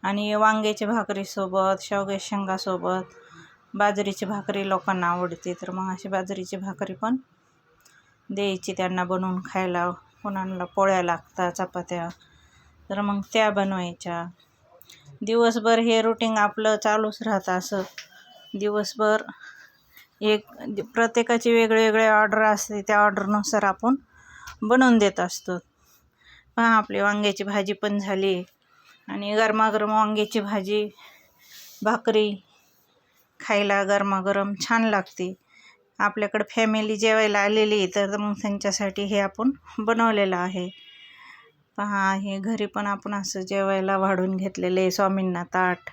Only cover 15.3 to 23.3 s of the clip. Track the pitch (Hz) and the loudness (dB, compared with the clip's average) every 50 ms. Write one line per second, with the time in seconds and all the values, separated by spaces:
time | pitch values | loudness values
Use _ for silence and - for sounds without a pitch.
15.3 | 226 233 233 226 226 233 208 220 226 226 226 233 226 226 220 226 226 226 226 226 | 2 4 4 4 2 2 4 4 4 4 4 4 4 4 4 2 0 0 0 0
16.3 | 220 214 208 208 208 - 214 220 214 208 - 220 208 220 220 214 214 - 226 220 | 2 2 2 2 0 0 2 2 2 2 2 0 2 2 0 -2 -4 -6 -4 -2
17.3 | 214 196 190 - 180 185 180 - 208 196 185 - - - - _ _ - - _ | -2 -2 0 -2 -2 -2 -2 -4 -4 -6 -6 -6 -10 -18 -18 _ _ -20 -20 _
18.3 | - - - - - 196 202 208 208 208 208 - - 247 214 214 214 214 - - | -20 -20 -20 -12 -10 -4 -4 -2 -2 -2 -4 -4 -2 0 2 2 2 2 0 -6
19.3 | - - - - - - - - _ _ _ _ _ - - _ _ _ 208 214 | -16 -18 -20 -20 -20 -20 -20 -20 _ _ _ _ _ -20 -20 _ _ _ 0 2
20.3 | 214 208 208 - - - - - 214 202 220 - _ 226 233 226 233 233 233 - | 2 0 0 -8 -20 -14 -12 -8 -8 -8 -8 -4 _ 0 0 2 2 0 2 2
21.3 | 240 233 - 233 233 233 226 220 220 220 220 220 214 220 220 220 214 214 214 208 | 2 2 4 4 4 6 6 4 4 4 4 4 4 4 4 6 6 6 4 4
22.3 | 202 220 220 214 208 202 - - 214 208 196 - 214 208 208 208 202 202 196 196 | 4 2 4 4 2 2 -2 -6 -8 -8 -2 2 4 6 6 4 4 0 -2 0